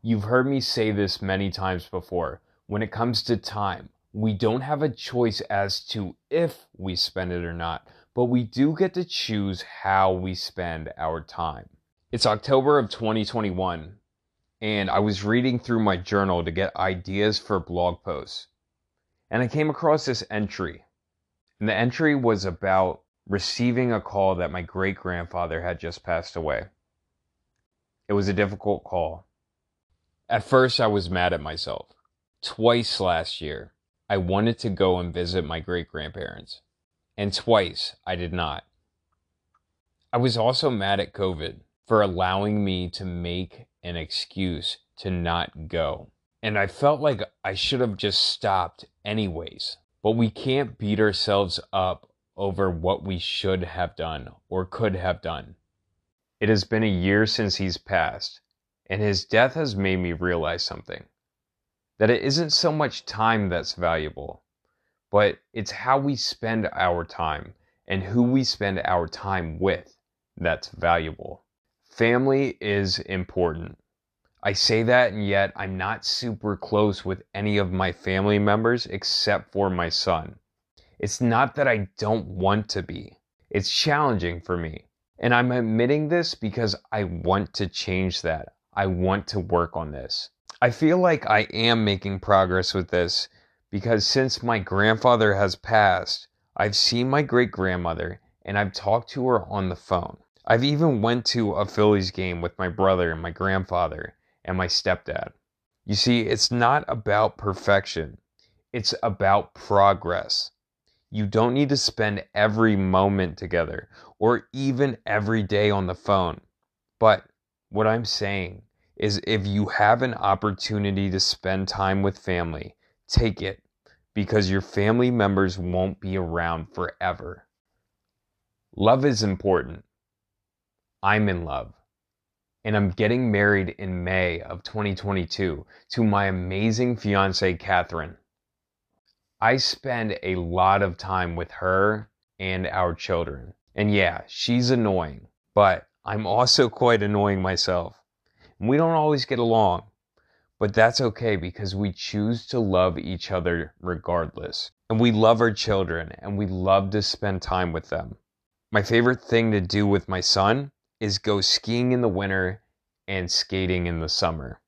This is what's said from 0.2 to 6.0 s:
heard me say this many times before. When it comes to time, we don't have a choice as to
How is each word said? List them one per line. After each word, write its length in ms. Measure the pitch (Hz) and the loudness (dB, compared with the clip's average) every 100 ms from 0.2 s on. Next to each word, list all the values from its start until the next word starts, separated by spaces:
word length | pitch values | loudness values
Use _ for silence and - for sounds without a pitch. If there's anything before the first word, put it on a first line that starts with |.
heard 220 | 101 127 127 | 2 2 2
me 140 | 135 | 0
say 320 | - - 110 | -2 0 0
this 300 | 101 98 - | 2 0 -2
many 280 | 98 95 98 | -2 -2 -2
times 380 | 87 95 90 - | -4 -4 -4 -6
before. 540 | 92 - 90 78 82 _ _ - | -10 -6 -4 -4 -8 _ _ -8
When 140 | 104 | -6
it 100 | 110 | -4
comes 320 | - 120 117 | -2 -2 -2
to 140 | - 110 | -2 -4
time, 500 | - 107 101 92 - _ _ | -2 -4 -4 -6 -12 _ _
we 220 | 104 110 | -2 -2
don't 260 | 101 113 120 | 0 0 0
have 220 | 135 147 | -4 -2
a 80 | 151 | -2
choice 500 | - - 123 120 104 | -4 -6 0 0 0
as 400 | - 101 101 - - | -4 -2 -2 -4 -8
to 300 | 110 | -8